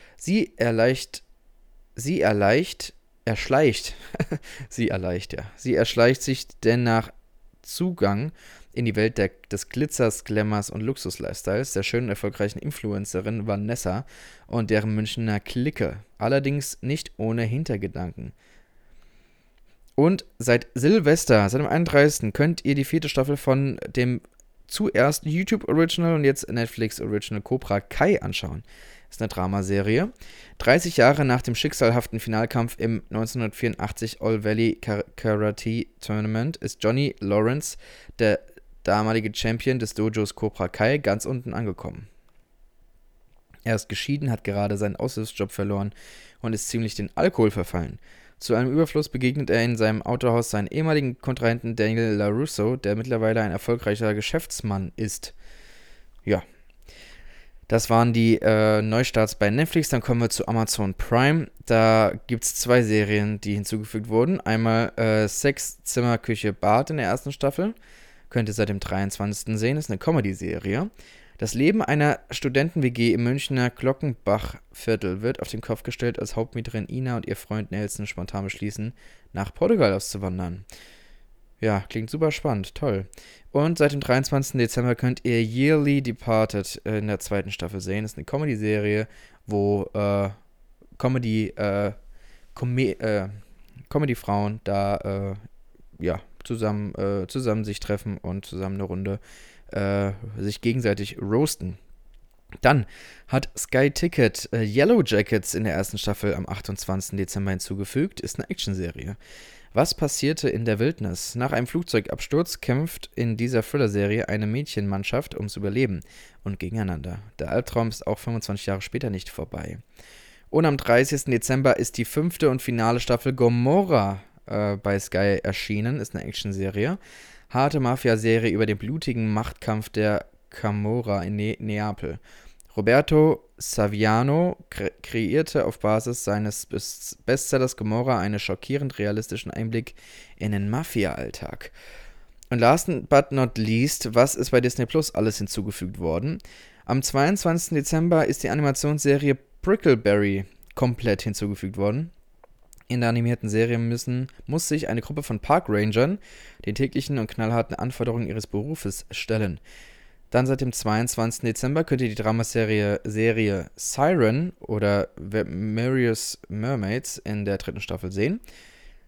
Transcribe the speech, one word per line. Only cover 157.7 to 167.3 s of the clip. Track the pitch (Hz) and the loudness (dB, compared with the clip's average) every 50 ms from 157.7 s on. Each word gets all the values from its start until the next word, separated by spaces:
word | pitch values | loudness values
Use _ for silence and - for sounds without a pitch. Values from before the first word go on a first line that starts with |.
| - | -4
Anforderungen | - - 127 - - 120 120 113 120 113 | -6 -6 -6 -4 -2 -4 -2 -2 -2 -4
ihres | 71 98 110 - | -4 -4 -6 -6
Berufes | - - 104 113 147 160 - - 98 92 - - - | -4 -4 -4 -4 -4 -6 -6 -6 -6 -6 -6 -12 -12
stellen. | - - - - 113 110 107 92 76 - - - - - - - - - - - - - - _ | -10 -10 -4 -2 0 0 0 -2 -4 -6 -12 -20 -20 -20 -20 -20 -20 -20 -20 -20 -20 -20 -10 _
Dann | - 123 131 | 2 2 4
seit | 131 135 131 | 4 2 0
dem | 135 123 113 | 0 -4 -4
zweiundzwanzigsten | - - 110 107 110 117 - - 120 113 113 - - - | -2 0 0 2 2 0 0 0 -2 -2 -2 -2 -2 -4
Dezember | 117 107 - - 131 147 160 160 | -4 -2 -2 -2 0 0 0 0
könnt | - 147 127 | 0 0 0
ihr | 127 113 | 0 -2
die | 107 | -2
Dramaserie, | - 104 110 110 113 113 - - 117 110 107 110 104 104 101 101 - - | -2 0 0 0 0 0 0 0 0 2 2 2 2 2 2 0 -2 -4
Serie | 113 104 110 113 117 107 113 110 104 98 92 78 - - | -4 0 2 2 2 4 4 2 2 2 0 -4 -6 -10
Siren | - - - - 131 143 165 185 156 113 110 117 143 170 185 - _ | -10 -8 -6 0 2 2 4 4 4 4 4 4 2 -2 -4 -6 _
oder | - - 110 104 104 101 101 101 - - _ | -8 -6 -2 0 2 2 2 2 0 -2 _
Ve-, | - 80 98 104 110 - | -12 -10 -4 -2 -2 -2
Various | - - 92 107 107 107 113 120 127 131 131 123 117 110 - - - - - - - | -2 -4 -4 -4 -2 -2 -2 0 0 2 2 2 2 2 0 -4 -8 -10 -12 -12 -10
Mermaids | 101 104 110 127 139 117 101 95 110 135 - - - - | -6 -4 -2 -2 -2 -2 -2 -2 -4 -4 -4 -8 -12 -8
in | - - | -6 -6